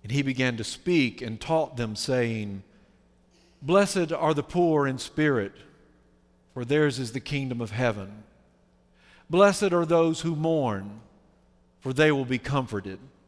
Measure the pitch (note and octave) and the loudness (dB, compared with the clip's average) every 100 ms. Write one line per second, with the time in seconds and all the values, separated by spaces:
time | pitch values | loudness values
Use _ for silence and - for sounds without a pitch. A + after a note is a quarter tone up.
0 | G#2 C#3+ C3+ B2+ B2+ A2+ G#2+ - - F3 | -2 -2 -2 0 -2 -2 -8 -8 0 2
1 | B2+ - A#2+ - - D#3+ D3 B2 A2+ G#2 | 2 -2 -10 -10 -2 -2 -2 -4 -6 -6
2 | - B2+ A#2 A2+ G#2 G2 - _ _ _ | -2 0 0 -2 -6 -10 -14 _ _ _
3 | _ _ _ _ _ _ C3+ F#3+ G3 G3 | _ _ _ _ _ _ 2 2 4 0
4 | D#3+ D3+ D#3 D3 C#3 F3 F3 D3+ C#3 C3 | -2 0 0 0 0 0 2 4 0 -2
5 | - - D3+ B2+ G2 - - _ _ _ | -6 0 2 2 -2 -8 -20 _ _ _
6 | _ _ _ _ _ C3 A#2+ D3+ D3 B2+ | _ _ _ _ _ -12 0 2 2 0
7 | A#2+ B2+ - D3 C3+ A#2+ A2 G#2+ B2 G#2 | -6 -6 -6 -6 -4 -6 -4 -2 -2 -2
8 | F#2+ G#2 - _ _ _ _ _ _ _ | -10 -16 -20 _ _ _ _ _ _ _
9 | _ - _ E3+ G3+ - G3+ F3 E3 E3+ | _ -20 _ 6 6 6 2 2 4 4
10 | E3 D#3+ E3 D3+ D#3+ D#3+ B2+ G2+ G2+ A2 | 4 0 -4 -2 0 0 0 -4 -8 -16
11 | - _ _ _ _ _ _ _ C3 C3 | -20 _ _ _ _ _ _ _ -6 2
12 | D#3 C#3 B2 B2+ - C#3 B2 G#2 F#2+ F#2 | 4 2 -2 -4 -2 -4 -2 -6 -8 -14
13 | C3 _ | -18 _